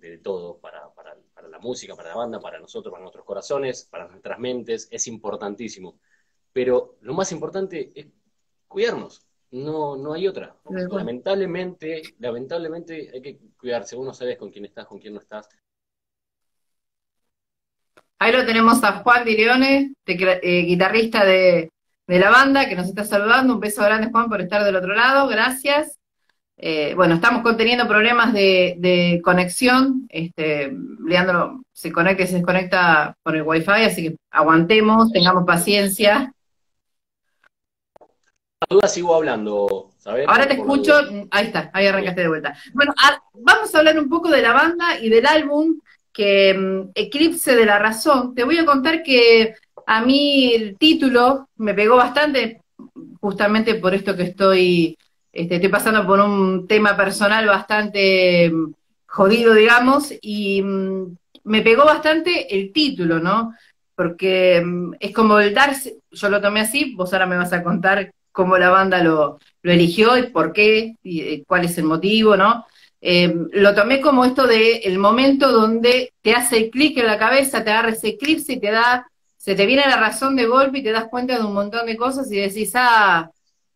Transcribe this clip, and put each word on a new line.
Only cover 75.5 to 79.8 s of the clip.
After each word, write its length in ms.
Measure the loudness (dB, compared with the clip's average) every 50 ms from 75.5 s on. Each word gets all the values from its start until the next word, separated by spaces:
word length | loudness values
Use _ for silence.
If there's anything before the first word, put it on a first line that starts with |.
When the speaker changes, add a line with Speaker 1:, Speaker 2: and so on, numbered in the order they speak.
Speaker 2:
donde 600 | 4 4 2 2 0 2 2 2 2 2 -2 -6 _ _ 0
te 120 | 0 0
hace 240 | 2 0 0 0 0
el 120 | 0 0
clic 280 | 0 0 0 0 2 0
en 80 | 0
la 120 | 0 0 0
cabeza, 460 | 0 2 2 2 0 0 -2 -4 -2
te 60 | 0
agarra 200 | 0 0 0 0
ese 180 | -2 -4 -4 -6
eclipse 440 | -6 -4 -2 -2 -2 -2 -4 -6 -8
y 60 | -6
te 100 | -4 -2
da, 360 | 0 2 2 2 0 -2 -4 _ _ _ _ _ _
se 180 | _ -6 -4 -2
te 100 | 0 2
viene 160 | 2 2 2